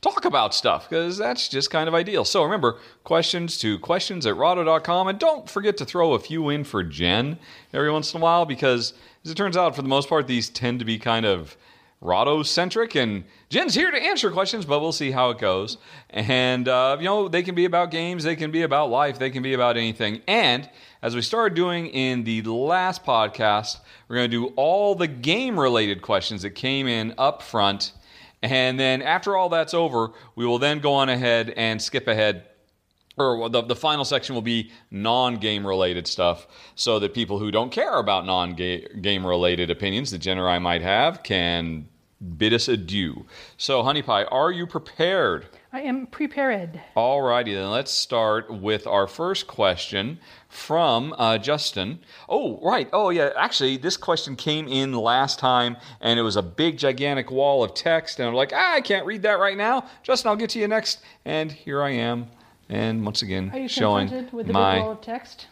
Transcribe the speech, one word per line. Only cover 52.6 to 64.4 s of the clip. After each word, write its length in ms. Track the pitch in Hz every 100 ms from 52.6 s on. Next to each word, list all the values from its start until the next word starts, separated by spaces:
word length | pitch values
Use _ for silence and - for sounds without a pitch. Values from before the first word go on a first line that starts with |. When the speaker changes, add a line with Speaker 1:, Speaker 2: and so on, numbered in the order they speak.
Speaker 1:
right. 260 | 175 233 139
Oh, 160 | 190 208
yeah. 220 | 170 143 123
Actually, 420 | 147 - 135 135
this 200 | 147 -
question 380 | - 160 - 131
came 320 | - 151 151
in 240 | 131 135
last 460 | 127 113 123 135 -
time, 380 | 131 123 120 120 - -
and 200 | 117 117
it 20 |
was 140 | 113 101
a 80 |
big, 340 | 90 85 165 143
gigantic 540 | 139 127 143 139 131
wall 320 | 131 143 139
of 100 | 113
text, 460 | - - 165 - -
and 80 | 120
I'm 80 | 120
like, 160 | 143
"Ah, 200 | - 359
I 80 | 320
can't 240 | - 202 160
read 180 | 214
that 160 | 202 202
right 180 | 196 196
now. 280 | 214 262 240 -
Justin, 260 | - 254 233
I'll 60 | 208
get 160 | 220
to 80 | 233
you 80 | 208
next." 320 | 220 220 - - - -
And 260 | 156 156
here 300 | 147 - 143
I 100 | 143
am, 360 | 127 117 120 117 - - _ _
and 340 | 107 110 113
once 200 | 104 107
again, 260 | 104 92 95
Speaker 2:
Are 80 | 247
you 80 | 262
Speaker 1:
showing 420 | - 107 101 98
Speaker 2:
confronted 240 | 254 247
with 140 | 247